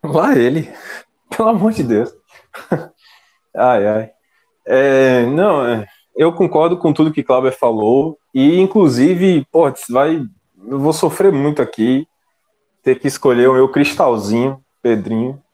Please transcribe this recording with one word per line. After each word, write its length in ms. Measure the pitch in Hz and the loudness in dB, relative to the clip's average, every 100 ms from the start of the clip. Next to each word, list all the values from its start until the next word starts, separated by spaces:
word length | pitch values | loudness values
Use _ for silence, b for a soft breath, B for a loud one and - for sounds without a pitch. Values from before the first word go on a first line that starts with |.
Lá 340 | 160 147 208 262 | -2 0 2 2
ele? 320 | 120 151 - B B B B _ _ - | 2 -2 -8 B B B B _ _ -2
Pelo 140 | 220 | 0
amor 220 | 226 208 | 0 0
de 100 | 214 | -2
Deus. 320 | 135 107 120 - _ b b | -2 -2 -2 -10 _ b b
<laughs> 400 | - - 165 - _ b b b b _ - | -20 -8 -8 -8 _ b b b b _ -2
Ai, 300 | 127 120 101 | 0 2 0
ai. 240 | 107 113 _ _ _ _ _ - | -2 -6 _ _ _ _ _ -2
É, 600 | 131 139 135 131 127 120 | 0 2 2 4 2 0
não, 380 | 143 208 156 120 | 0 0 0 -2
é, 220 | 117 104 b b | -4 -8 b b
eu 200 | - 160 | -2 -2
concordo 440 | 170 180 151 165 175 | 0 -2 2 0 0
com 140 | 170 | -2
tudo 200 | 147 156 | 0 0
que 100 | 151 | -2
Cláudio 300 | 127 127 131 | -2 0 0
falou, 680 | 127 127 113 107 131 156 156 _ | -2 -2 0 0 0 0 -6 _
e, 260 | 131 139 175 | 0 2 4
inclusive, 880 | 190 214 175 120 143 180 190 170 131 | 2 2 2 2 2 2 2 0 0
pô, 220 | 160 156 131 - | 0 0 -2 -4
vai, 380 | 123 143 160 120 95 _ _ 101 | -2 0 -2 -6 _ _ _ -10
eu 100 | 135 | -4
vou 140 | 143 | -2
sofrer 400 | 156 165 - 196 | -2 -4 0 0
muito 300 | 151 143 147 | 2 -2 -2
aqui, 440 | 127 - 110 131 156 _ _ _ _ _ _ _ | -6 -2 0 0 -4 _ _ _ _ _ _ _
ter 160 | - 131 | -2 -2
que 80 | 143 | -2
escolher 400 | - 139 120 127 | -2 0 4 4
o 60 | |
meu 180 | 131 131 | 4 2
cristalzinho, 920 | 139 143 - 156 117 101 113 127 135 _ _ | 2 -2 0 0 0 -2 -2 -2 -6 _ _
Pedrinho. 600 | 123 110 101 110 123 139 _ | -2 -2 -2 -6 -6 -8 _